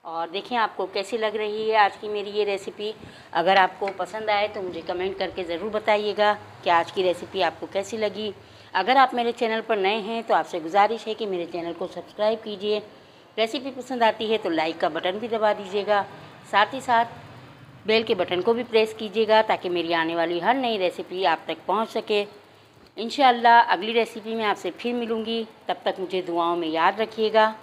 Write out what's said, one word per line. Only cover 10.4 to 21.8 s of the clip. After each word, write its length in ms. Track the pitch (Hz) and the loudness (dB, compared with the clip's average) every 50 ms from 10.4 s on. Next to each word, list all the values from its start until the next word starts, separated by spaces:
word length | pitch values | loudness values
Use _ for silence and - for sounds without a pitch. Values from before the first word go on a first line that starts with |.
| 156 - - 180 | 2 0 -6 -6
गुजारिश 460 | 156 165 170 202 202 214 226 226 - | -6 0 4 4 4 4 2 -4 -6
है 80 | 226 220 | -8 -6
कि 120 | 214 226 | -6 -4
मेरे 200 | 202 190 175 170 | -4 -4 -4 -6
channel 260 | 165 - 175 165 170 | -6 -8 -8 -6 -8
को 140 | 170 - 190 170 | -6 -8 -8 -8
subscribe 520 | - 175 170 - - - 208 214 226 220 | -8 -12 -14 -14 -6 -2 0 0 0 -2
कीजिए। 380 | 220 214 208 185 196 208 214 208 208 - - - - - - - - - _ | -6 -10 -10 -6 -2 -2 -2 -2 -4 -10 -20 -20 -20 -20 -20 -20 -20 -12 _
recipe 340 | - 226 220 - 285 254 277 | -2 -2 0 -2 -6 -6 -6
पसंद 300 | 254 254 240 - 269 247 | -10 -10 -10 -8 -2 2
आती 240 | 233 220 214 - 233 | 2 2 2 2 -2
है 120 | 208 226 214 | -2 -2 -2
तो 120 | 214 190 | 0 -2
like 280 | 165 156 156 165 160 - | 0 0 0 -2 -2 -2
का 80 | - 175 | -2 -2
button 280 | 156 160 160 180 185 214 | -2 -2 -4 -2 -4 -2
भी 100 | 233 226 | -6 -4
दबा 240 | 226 220 214 214 208 | 2 4 4 4 4
दीजिएगा, 480 | 208 202 185 185 208 196 202 208 202 196 - - - - - - - - - | 2 -4 -4 -4 -4 0 2 2 2 2 -2 -10 -18 -18 -20 -20 -20 -10 2
साथ 220 | - 196 214 214 - | 4 4 4 4 0
ही 60 | 262 | -8
साथ 380 | 254 - 240 226 240 240 - - - - - - - - - - - - - - - | -2 2 2 2 2 2 -4 -16 -18 -20 -20 -20 -20 -20 -20 -20 -20 -20 -20 -10 -2
bell 160 | - 214 226 220 | 2 2 2 4
के 100 | - 233 | 2 0
button 280 | 180 175 180 180 180 | 0 0 0 0 0
को 120 | 180 233 233 | 2 2 2
भी 80 | 233 247 | 2 -2
press 300 | 233 220 220 220 220 220 | 2 4 2 2 2 -2
कीजिएगा 460 | - 220 214 185 220 226 208 214 220 220 | -8 -10 -4 0 0 4 6 6 4 6
ताकि 240 | 214 190 170 - 185 | 4 0 -2 0 -2
मेरी 220 | 175 175 165 165 170 | -2 -2 0 0 0
आने 220 | 165 160 165 170 | 0 0 0 0
वाली 220 | 170 165 165 175 175 | 0 0 0 -2 0
हर 140 | 165 202 247 | 2 2 2
नई 200 | 269 254 233 226 202 | 2 0 -2 0 0
recipe 460 | 185 175 170 - 170 - 175 185 190 | 0 -2 -2 -4 -10 -8 -6 -2 0
आप 180 | 175 160 156 - - | 0 0 0 -4 -10
तक 160 | 160 160 - | -10 -8 -4
पहुंच 220 | - 180 214 | -2 -2 -2